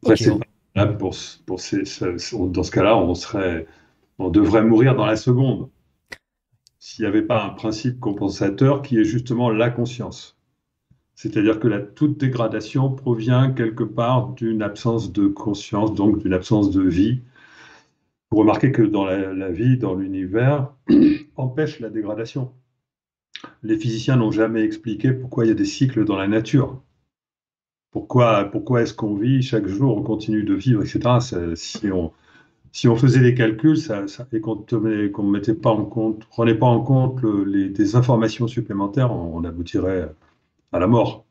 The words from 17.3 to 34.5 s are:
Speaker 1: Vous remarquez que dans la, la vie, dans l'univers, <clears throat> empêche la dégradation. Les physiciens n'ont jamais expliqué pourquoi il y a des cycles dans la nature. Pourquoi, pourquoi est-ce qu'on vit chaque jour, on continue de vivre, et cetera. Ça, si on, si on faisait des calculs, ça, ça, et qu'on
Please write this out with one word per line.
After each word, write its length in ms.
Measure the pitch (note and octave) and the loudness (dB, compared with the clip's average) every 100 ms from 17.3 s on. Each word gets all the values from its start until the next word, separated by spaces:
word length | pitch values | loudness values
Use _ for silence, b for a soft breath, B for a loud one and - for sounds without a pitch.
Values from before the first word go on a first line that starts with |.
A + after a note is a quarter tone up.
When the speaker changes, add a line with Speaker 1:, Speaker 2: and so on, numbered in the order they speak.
| B B B B B B _ _ _ _ | B B B B B B _ _ _ _
Speaker 1:
Vous 60 | G#2+ | 2
remarquez 340 | A2 D3+ C#3 | 4 4 2
que 120 | A#2+ | 4
dans 200 | G#2 G#2 | 2 2
la, 300 | G2 F#2+ F#2+ | -2 -2 -4
la 180 | F#2+ F#2+ | -6 -6
vie, 260 | E2+ A#2+ B2+ | -2 0 2
dans 160 | G#2 | 0
l'univers, 800 | F#2 F#2+ F#2+ F#2 G#2 B2+ D3 B2+ _ - | -4 -4 -6 -4 0 0 0 -4 _ 2
<clears throat> 480 | A3+ D4+ - - - | 6 6 2 -6 -8
empêche 460 | B2+ B2 D3+ - | -8 -4 -4 -4
la 80 | A2 | -10
dégradation. 640 | G#2+ G2+ G#2+ A2+ - B2+ _ _ _ _ _ _ _ _ - B B | -8 -8 -6 -8 -8 -10 _ _ _ _ _ _ _ _ -20 B B
Les 160 | G#2+ A2 | -4 -2
physiciens 380 | A#2+ A2 - B2+ | -2 -4 0 2
n'ont 160 | A2 | 2
jamais 320 | G2+ A2+ A2+ | 0 0 0
expliqué 500 | A2 G#2+ - G2+ C3 | -2 -4 -8 -2 -2
pourquoi 320 | B2+ - - A2+ | -2 -4 -2 0
il 40 | |
y 20 | |
a 20 | |
des 100 | G2+ G2+ | 2 0
cycles 400 | - C3 A2+ G#2 | 0 0 0 0
dans 100 | G2 | 0
la 100 | G2 | 0
nature. 540 | A2 - C#3 - - _ _ _ _ _ _ _ _ _ _ _ | -2 2 0 0 -6 _ _ _ _ _ _ _ _ _ _ _
Pourquoi, 540 | - - B2+ A#2+ G#2+ G2 | -10 -2 2 4 4 0
pourquoi 360 | A2 - B2 | -6 -2 0
est-ce 120 | A2+ | 0
qu'on 220 | - G#2+ G2+ | -2 -4 -2
vit 260 | A#2 C3+ | 2 2
chaque 260 | B2+ A2+ F#2+ | 2 -2 -2
jour, 300 | G2 C3+ G#2 | 0 0 0
on 60 | |
continue 400 | - G#2+ - G#2+ | -2 -4 -2 -2
de 100 | G2 | 0
vivre, 300 | G2 C3 A2 | -2 2 2
et 20 | F#2 | 2
cetera. 340 | - - B2 | -2 2 2
Ça, 340 | - F#2 E2+ E2 | 0 -6 -6 -8
si 360 | - - G#2 | -10 -6 -4
on, 220 | F#2 E2 b b b b b _ | -2 -4 b b b b b _
si 160 | - B2+ | 0 2
on 80 | A2+ | 4
faisait 240 | C3+ B2+ | 4 6
des 140 | B2 A#2+ | 4 4
calculs, 420 | A2+ G#2+ D#3 D3+ | 0 2 2 2
ça, 300 | - G#2 G2 | 0 -6 -6
ça, 200 | - C3 | -12 -8
et 80 | A2+ | -6
qu'on 160 | G#2+ | -4